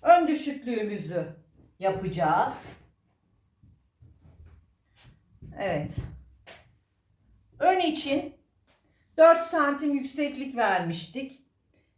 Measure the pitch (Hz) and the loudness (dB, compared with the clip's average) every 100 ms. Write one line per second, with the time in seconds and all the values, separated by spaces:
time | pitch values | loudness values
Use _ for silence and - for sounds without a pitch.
0 | - 349 311 294 - 277 233 226 214 196 | 8 6 6 0 -2 -8 -6 -4 -4 -6
1 | 151 170 165 - - - - _ 190 196 | -6 -6 -6 -12 -20 -20 -20 _ -2 -2
2 | 190 - 156 170 - - - - - _ | -4 -2 0 2 0 -4 -16 -20 -20 _
3 | _ _ _ _ _ _ - _ _ _ | _ _ _ _ _ _ -20 _ _ _
4 | - _ - - - - _ _ _ _ | -20 _ -20 -20 -20 -20 _ _ _ _
5 | - - _ _ - - 196 156 151 - | -20 -20 _ _ -20 -8 -6 -4 -6 -10
6 | - - - _ - - - _ _ _ | -12 -16 -20 _ -20 -20 -20 _ _ _
7 | _ _ _ _ _ - 320 370 339 302 | _ _ _ _ _ 0 2 4 0 -2
8 | 277 277 - - _ _ _ _ _ _ | -2 -4 -4 -16 _ _ _ _ _ _
9 | _ - 320 330 330 339 285 285 302 277 | _ 6 8 8 2 0 0 0 -2 -2
10 | 254 - 285 254 269 240 220 185 170 165 | -4 -4 -4 -4 -10 -2 0 0 -2 -6
11 | - 247 269 - _ _ _ _ _ | -8 -10 -12 -14 _ _ _ _ _